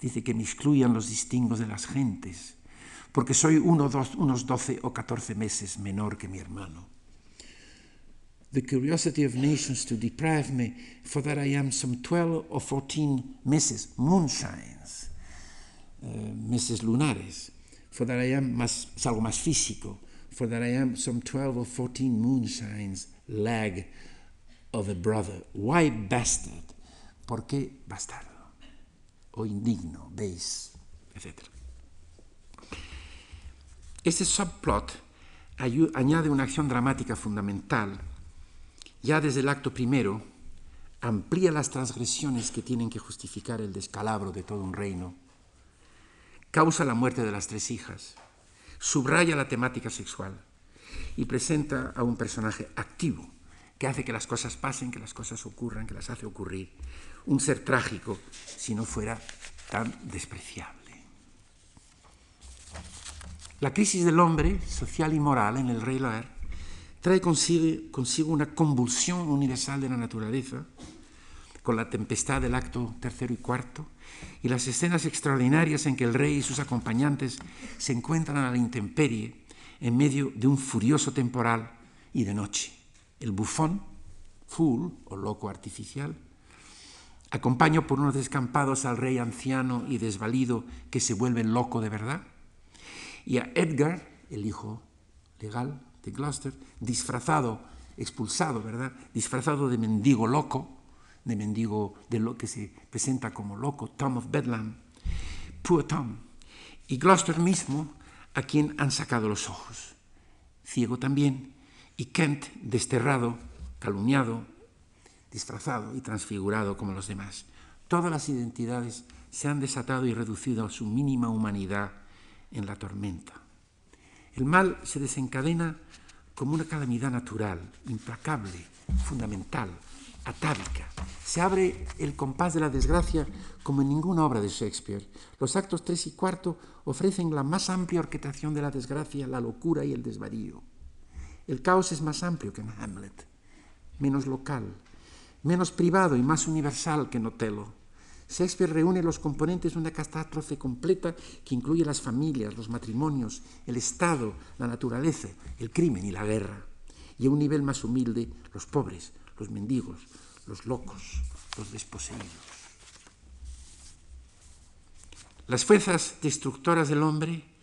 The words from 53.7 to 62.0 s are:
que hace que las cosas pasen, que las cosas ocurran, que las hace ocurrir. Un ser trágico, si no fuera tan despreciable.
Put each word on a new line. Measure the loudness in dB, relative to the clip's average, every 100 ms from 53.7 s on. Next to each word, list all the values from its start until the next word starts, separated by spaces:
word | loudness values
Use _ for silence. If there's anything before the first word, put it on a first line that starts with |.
| -6
que | -4
hace | -2
que | -4
las | -4 -4
cosas | -4 -4 -6
pasen, | -6 -4 -6
que | -8
las | -12
cosas | -12 -10 -10
ocurran, | -12 -8 -8 -6 -8
que |
las | -8 -8
hace | -8
ocurrir. | -10 -8 -8 -8 -10 -12 -14 -12 -16 -8 2
Un | 2
ser | 4 0
trágico, | 2 2 2 -4 -6 -8 -10 -18 -14
si | -10 -4
no | -2
fuera | -2 -4 -4 -6 -10 -16 -16 -16 -6
tan | -4 -2 -6
despreciable. | -10 -10 -10 -12 -12 -14 -14 -16 -20 -20 -20 -20 -20 -20 -20 _ -20 -20 -20 -20